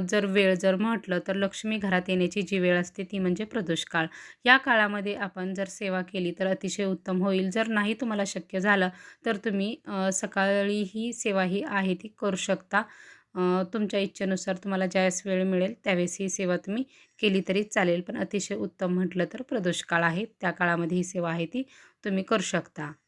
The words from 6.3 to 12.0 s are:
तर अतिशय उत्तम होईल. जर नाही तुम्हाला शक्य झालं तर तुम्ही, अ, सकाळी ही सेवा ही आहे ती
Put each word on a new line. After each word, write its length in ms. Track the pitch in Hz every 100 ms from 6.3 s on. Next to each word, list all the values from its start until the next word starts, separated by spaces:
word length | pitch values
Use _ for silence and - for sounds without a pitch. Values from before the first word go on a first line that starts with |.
| 170
तर 80 | 190
अतिशय 380 | 190 190 185
उत्तम 380 | 196 185 - 185
होईल. 280 | 185 185 190
जर 160 | 220 220
नाही 280 | 220 208
तुम्हाला 300 | 220 240 208 196
शक्य 340 | 190 - 190
झालं 280 | 202 202 185 180 - - 233
तर 100 | 208
तुम्ही, 400 | 226 196 202 - -
अ, 260 | 202 190
सकाळी 720 | 190 208 202 196 202 202 208
ही 300 | 190 220 233
सेवा 320 | 214 220 196
ही 180 | 185 196 294
आहे 280 | 202 190
ती 140 | 180